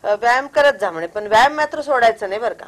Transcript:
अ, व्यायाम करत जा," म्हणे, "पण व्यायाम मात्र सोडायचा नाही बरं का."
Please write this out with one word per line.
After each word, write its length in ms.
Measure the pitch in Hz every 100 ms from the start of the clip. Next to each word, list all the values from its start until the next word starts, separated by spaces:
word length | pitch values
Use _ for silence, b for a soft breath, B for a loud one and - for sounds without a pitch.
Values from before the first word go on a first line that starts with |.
अ, 120 | 196 208
व्यायाम 280 | 233 254 277
करत 260 | 302 285 208
जा," 100 | 202
म्हणे, 160 | 165 170
"पण 200 | 208 208
व्यायाम 260 | 214 269
मात्र 280 | 302 302 302
सोडायचा 460 | 285 254 233 220 196
नाही 140 | 202
बरं 120 | 233
का." 120 | 175